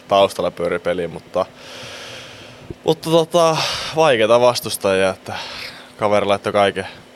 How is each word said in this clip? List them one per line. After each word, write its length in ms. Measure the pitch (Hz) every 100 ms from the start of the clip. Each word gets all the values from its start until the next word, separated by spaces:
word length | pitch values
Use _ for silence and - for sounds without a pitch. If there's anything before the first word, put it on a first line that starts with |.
| -
taustalla 420 | 98 98 - 87
pyöri 280 | - 85 87
peli, 300 | 87 90 85
mutta, 380 | 85 - 90 - - - - - - - - - - - - - -
mutta 260 | 165 160 160
tota, 460 | 165 160 175 165 156 - - - 156
vaikeita 440 | 160 117 107 120
vastustajia, 680 | 123 117 110 - 98 95 95
että 240 | 90 - - - - - - - -
kaveri 300 | 104 104 98
laittoi 260 | 98 107
kaiken, 340 | 101 101 95 92 - -